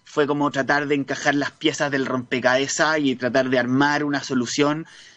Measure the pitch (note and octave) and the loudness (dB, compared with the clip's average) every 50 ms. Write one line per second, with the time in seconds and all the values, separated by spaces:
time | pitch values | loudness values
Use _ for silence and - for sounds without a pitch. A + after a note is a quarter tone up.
0 | _ - - D3+ D3 C#3 D3 D3 C#3+ C#3+ C#3 C#3 C3 A#2+ C#3+ C#3+ D3 C#3 D3 C#3+ | _ -4 0 0 0 2 0 0 -2 -2 -2 -2 0 0 0 0 0 0 0 0
1 | C3+ C#3 C#3 - - D3 C#3+ C#3+ C3+ A#2+ - - - D#3 C#3+ - D3+ C#3+ C#3 C3+ | -2 -2 -6 -2 0 0 0 0 0 -4 -4 -2 -2 -2 0 0 -2 -2 0 -2
2 | C3 A#2 C3 B2+ A#2+ - C3 B2 A#2 B2 B2+ C3 C#3 C#3 - - D#3+ D3+ D#3 D#3 | -2 -2 -4 -4 -4 -4 -2 0 2 2 2 2 0 -2 -2 0 0 2 2 2
3 | D3 C3+ B2+ B2 B2+ B2 A2+ C3+ B2+ C3 C3 B2 A#2+ B2 B2+ C3+ C#3+ C#3+ D3 C#3+ | 0 0 0 0 -2 0 2 2 2 2 2 0 2 2 2 2 2 2 2 0
4 | D3 D3 C#3+ C3+ C3 - C#3 B2+ A#2+ A#2+ - - D3 D3 D3+ D#3 E3 - - - | -2 -2 -4 -4 -4 -2 -2 -2 -2 0 0 0 2 2 0 -2 -6 -12 -18 -20
5 | - - - | -20 -20 -20